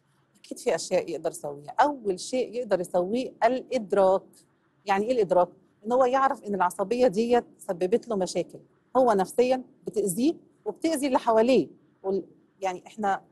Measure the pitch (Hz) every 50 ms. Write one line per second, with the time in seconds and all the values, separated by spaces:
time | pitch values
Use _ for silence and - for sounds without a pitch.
0 | _ _ _ _ _ _ _ _ - - - - - 240 175 160 - - 190 175
1 | - 170 160 139 160 165 156 - - 147 143 143 147 143 - - 247 294 294 262
2 | 220 202 185 185 - - 254 254 240 - 202 240 254 208 202 175 175 170 - 180
3 | 180 185 220 254 262 - - - 214 233 254 254 - - 240 254 214 175 208 202
4 | 190 185 190 185 185 - _ _ _ _ _ _ _ _ _ _ _ 202 196 196
5 | 208 233 262 240 202 151 185 180 180 175 - _ _ _ _ _ 208 214 247 254
6 | 262 247 254 269 269 269 277 214 214 208 202 185 180 180 - - 202 190 240 247
7 | 254 262 175 214 233 233 247 240 233 - _ - - - 185 165 180 180 220 233
8 | - 233 220 196 180 170 - 180 160 - - 139 - _ _ _ _ _ - 254
9 | 262 240 214 190 185 175 - - 254 247 254 262 247 - _ _ _ 190 - 214
10 | 190 196 170 208 247 320 330 - - _ _ _ - 214 190 - - 330 320 262
11 | 285 277 262 269 - 240 226 220 226 247 262 208 139 - - _ _ _ _ _
12 | - 190 196 190 - - - _ _ _ _ _ 190 185 180 180 - - - 220
13 | 208 196 190 - - _